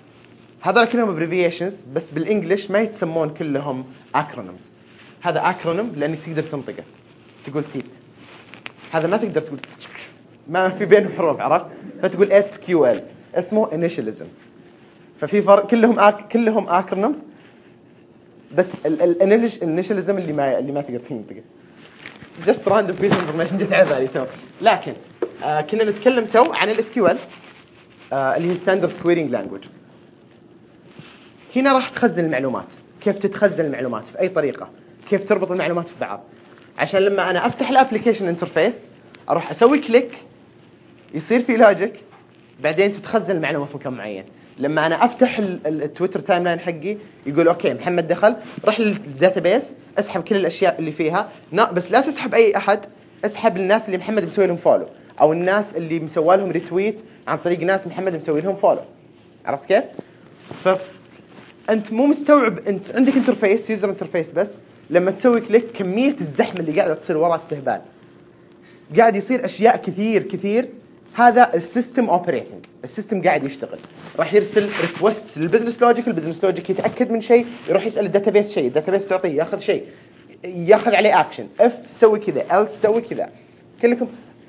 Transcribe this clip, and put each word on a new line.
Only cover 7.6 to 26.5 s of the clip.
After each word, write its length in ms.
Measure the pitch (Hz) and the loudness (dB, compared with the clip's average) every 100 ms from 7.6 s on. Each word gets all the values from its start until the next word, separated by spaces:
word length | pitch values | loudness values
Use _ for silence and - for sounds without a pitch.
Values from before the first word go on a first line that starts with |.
تيت. 320 | - 135 - - - - - - - - - - - | -6 -10 -12 -18 -20 -20 -20 -20 -20 -20 -20 -18 -6
هذا 160 | 160 170 | -2 0
ما 100 | 214 | -2
تقدر 240 | 214 151 | -2 -4
تقول 180 | 151 139 | -4 -12
تس-، 280 | - - - - - - - - - | -14 -20 -20 -20 -20 -20 -20 -20 -6
ما 200 | 180 185 | 0 0
في 160 | 190 190 | 0 6
بينهم 260 | 208 185 - | 6 4 -2
حروف، 220 | 165 110 | -2 0
عرفت؟ 260 | 127 165 - - - - | 0 0 -2 -16 -18 -4
فتقول 300 | 185 165 202 | -2 2 6
اس 280 | 202 202 - | 6 4 -6
كيو 260 | - 165 123 | -2 2 4
ال. 160 | - - - - 180 | 2 -6 -20 -6 -6
اسمه 340 | 180 214 220 | -2 0 0
initialism. 560 | 160 165 151 110 - - - - - - - - - - - | -2 -4 -4 -8 -10 -16 -20 -20 -20 -20 -20 -20 -20 -20 -10
ففي 220 | 147 208 | -2 2
فرق، 260 | 185 202 202 | 6 6 6
كلهم 320 | 233 226 202 | 4 4 6
آك-، 280 | 208 208 - | 4 4 -2
كلهم 500 | 233 220 220 180 175 | 0 2 0 0 0
acronyms، 360 | 185 190 233 269 - - - - - - - - - - _ - - 147 | 0 -2 -2 -4 -10 -20 -20 -20 -20 -20 -20 -20 -20 -20 _ -20 -8 -2
بس 200 | 185 - 151 | -2 -2 -2
ال-، 160 | 156 | 0
ال-، 480 | 175 170 196 226 233 | 2 4 4 4 2
initial-، 100 | - | -2
initialism 500 | 170 165 190 196 170 | -4 -2 -2 -2 -2
اللي 240 | 196 165 | -2 -2
ما، 260 | 147 135 110 | -2 0 0
اللي 120 | 135 | -2
ما 100 | 143 | -6
تقدر 180 | 139 120 | -6 -8
تنطقه. 420 | - 117 104 98 - - - - - - - - - - 165 | -8 -12 -12 -18 -20 -20 -20 -20 -20 -20 -20 -20 -20 -4 0
Just 240 | - 190 | 0 2
random 320 | 214 190 185 | 2 2 0
piece 120 | 196 | 0
of 20 | 185 | 0
information 380 | 160 160 165 | -2 -4 -2
جت 200 | 202 202 | -2 0
على 160 | 170 143 | 0 0
بالي 180 | 135 131 | 0 -2
تو. 180 | 147 131 - - - | -4 -8 -12 -20 -2
لكن، 320 | 214 185 147 - - - - - | 0 0 -4 -14 -14 -10 -10 -6
آه، 180 | 220 151 | -4 -4
كنا 220 | - 214 | -2 -2
نتكلم 420 | 214 208 254 240 214 | -2 0 0 0 2
تو 280 | 226 320 | 4 4